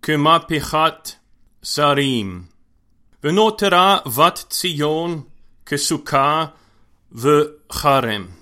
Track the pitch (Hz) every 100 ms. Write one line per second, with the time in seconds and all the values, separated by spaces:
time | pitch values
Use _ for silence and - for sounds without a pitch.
0 | - 151 147 165 165 156 - 156 160 -
1 | - - _ _ _ _ - - 147 143
2 | 139 127 98 90 87 _ _ _ _ _
3 | _ _ 147 185 220 214 202 175 190 196
4 | - 117 165 175 - - 185 151 147 156
5 | 170 165 127 - - _ - 143 - 156
6 | - 139 139 156 156 _ _ _ _ _
7 | _ 117 127 147 151 - _ - 147 139
8 | 123 104 87 90